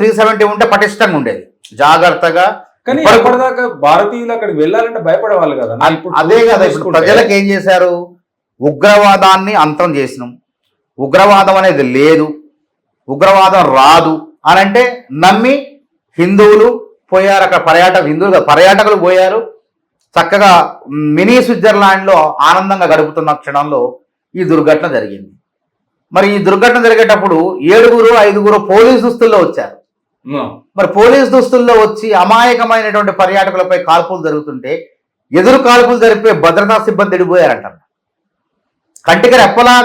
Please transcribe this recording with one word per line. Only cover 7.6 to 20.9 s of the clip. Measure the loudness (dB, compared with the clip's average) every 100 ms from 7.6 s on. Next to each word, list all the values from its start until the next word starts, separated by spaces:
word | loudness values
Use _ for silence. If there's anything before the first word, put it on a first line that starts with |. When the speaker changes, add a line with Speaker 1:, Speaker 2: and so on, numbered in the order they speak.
| 0 0 0 -2 -10 _ _ _ _ _ -6
Speaker 1:
ఉగ్రవాదాన్ని | 0 2 4 4 2 2 0 0 -2
అంతం | -2 -2 -4 -4
చేసినాం, | -6 -10 -18 -20 _ _ _ _ _ -10
ఉగ్రవాదం | -2 2 2 2 2 2
అనేది | 0 0 -2 0
లేదు, | 2 2 -2 -8 _ _ _ _ _ _ -12
ఉగ్రవాదం | -2 2 2 2 2 2 2
రాదు | 4 4 2 -4 -10 _ 0
అని | 0
అంటే | 2 0 -2 -4 -12 -2
నమ్మి | 0 2 0 -2 -6 -20 _ _ _ -4
హిందువులు | -2 2 4 4 2 -2 -10 _ _
పోయారు. | 0 0 0 0
అక్కడ | 0 0
పర్యాటక, | 2 2 2 -2
హిందువులు | -2 0 0
కాదు, | 2
పర్యాటకులు | 2 4 2 0 0
పోయారు. | 0 2 0 -2 -6 -16 _ _ _ _ _ -4
చక్కగా | -2 2 4 4 2 -8 -12